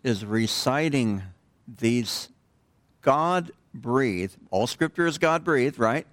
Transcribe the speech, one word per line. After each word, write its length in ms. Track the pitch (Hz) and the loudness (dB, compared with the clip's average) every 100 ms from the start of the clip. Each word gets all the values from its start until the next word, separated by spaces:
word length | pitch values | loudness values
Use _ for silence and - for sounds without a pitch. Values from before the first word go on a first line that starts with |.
is 220 | 127 101 104 | -2 -2 0
reciting 960 | 110 110 - 131 139 160 139 113 98 95 - _ _ - | 0 0 0 0 0 0 2 0 -2 -6 -16 _ _ -20
these 640 | 107 113 120 107 - - _ _ _ _ _ _ _ | -2 0 2 0 -6 -10 _ _ _ _ _ _ _
God-breathed, 1300 | 139 143 170 180 170 - _ 123 120 131 127 90 95 - - | 2 2 2 -2 -4 -12 _ -10 -2 0 0 -2 -4 -8 -4
all 160 | 95 120 | -2 -2
Scripture 400 | - 160 - 170 | -2 -2 0 -2
is 100 | 143 | 2
God-breathed, 640 | 165 165 175 139 131 - | 2 2 2 2 2 0
right? 260 | 113 143 - | 0 0 -6